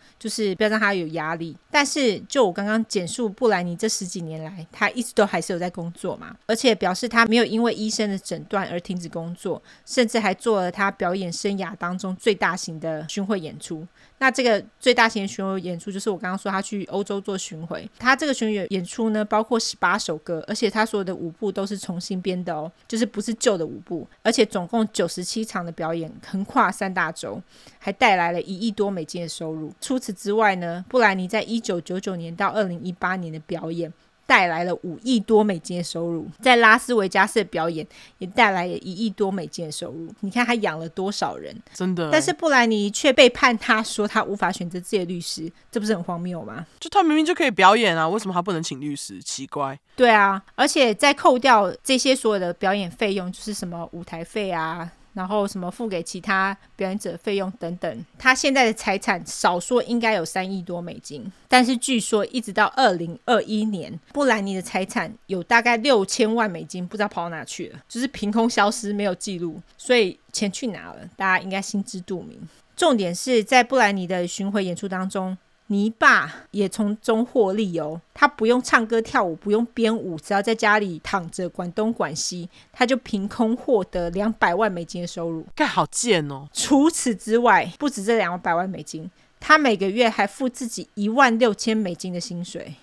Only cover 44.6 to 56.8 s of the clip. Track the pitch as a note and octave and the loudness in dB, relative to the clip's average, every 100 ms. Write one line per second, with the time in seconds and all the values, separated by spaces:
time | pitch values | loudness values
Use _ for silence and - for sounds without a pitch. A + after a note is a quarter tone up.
44.6 | F3 F3+ F3+ G3+ F3 F3 - - D#3+ - | -6 -8 -4 -2 -2 -6 -8 -8 -10 -14
45.6 | _ A#3 G#3+ F#3+ F3 E3+ F3+ E3+ G#2 A2 | _ -4 -2 -2 -4 -6 -6 -8 -10 -12
46.6 | D#3+ _ E4 G4+ E4 D4+ D#4 F4 C#4+ G3 | -14 _ 0 2 4 4 2 2 2 8
47.6 | F#3+ A3 G#3 E3 D#3+ G#3+ G3 F3 F#3 E3 | 8 8 6 2 2 0 -2 -2 -2 -2
48.6 | D#3+ C3 D3 C#3 - F#2+ - - C3+ D3 | -4 -6 -8 -8 -10 -12 -10 -10 -8 -6
49.6 | C#3 C#3 _ - A#3+ G#3+ G3 G3 - - | -6 -8 _ 4 6 8 6 2 -6 0
50.6 | C#4+ D#4+ A#3+ G3+ C#4+ C#4 E4+ B3+ C4 A3+ | 2 4 4 4 2 6 4 6 6 6
51.6 | F#3 - - C4 C4+ C4 A3 G3+ F3 F3 | 4 -2 0 2 4 2 2 0 -2 -2
52.6 | F#3+ G3+ F3 - G#3 G3 F3+ - A3 G3+ | 0 0 -4 -2 -2 -2 -4 -8 -8 -8
53.6 | F3+ E3+ E3 E3+ E3+ E3 E3 A3 F#3+ E3+ | -8 -8 -10 -12 -12 -12 -8 -4 -2 -2
54.6 | D#3+ F3 E3+ - _ F#3+ F#3 G#3+ G3+ G3 | -4 -6 -10 -14 _ -8 -2 0 0 -2
55.6 | F3+ - A3+ F3 E3 F#3 F#3 F#3+ G3 G3 | -6 -6 -4 -4 -6 -6 0 0 0 -2
56.6 | _ - | _ -6